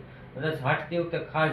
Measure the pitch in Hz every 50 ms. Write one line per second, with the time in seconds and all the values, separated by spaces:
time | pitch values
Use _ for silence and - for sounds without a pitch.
0 | - - - - - - - 127 147 160 156 139 123 135 156 - - - 170 170
1 | 170 170 165 151 - - - 156 156 151